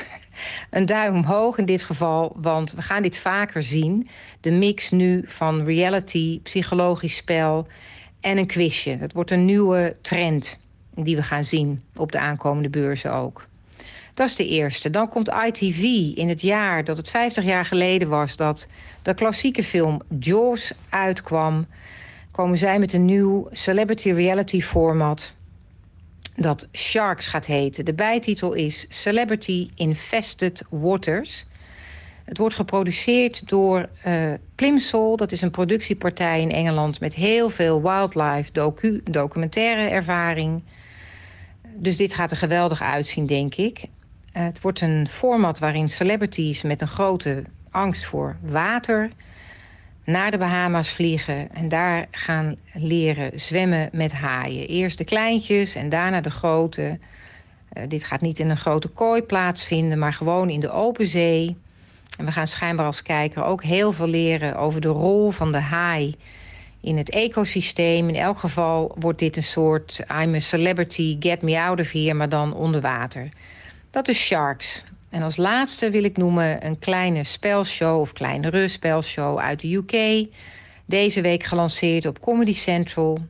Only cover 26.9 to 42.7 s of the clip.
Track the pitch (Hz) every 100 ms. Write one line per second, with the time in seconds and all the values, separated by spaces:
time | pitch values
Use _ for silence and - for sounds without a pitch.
26.9 | 220 208 170 - 156 147 143 139 139 160
27.9 | 160 214 233 233 202 180 170 151 151 -
28.9 | - 208 214 233 214 - 185 175 - 160
29.9 | 156 - 226 214 - 185 180 - 156 165
30.9 | 190 190 170 302 - - - - - -
31.9 | - - - - 262 220 214 190 196 180
32.9 | - - 240 240 240 - 196 190 185 180
33.9 | - 185 170 160 147 - - 277 285 254
34.9 | 226 220 220 208 180 180 170 180 220 214
35.9 | 196 180 175 170 160 160 160 165 156 151
36.9 | 147 156 151 196 226 233 180 165 156 160
37.9 | 190 196 185 147 143 147 - 151 151 220
38.9 | 208 - 156 143 165 160 214 226 220 214
39.9 | 190 175 175 170 160 156 165 - - -
40.9 | - - - - - - - - - 180
41.9 | 175 196 190 170 160 160 170 175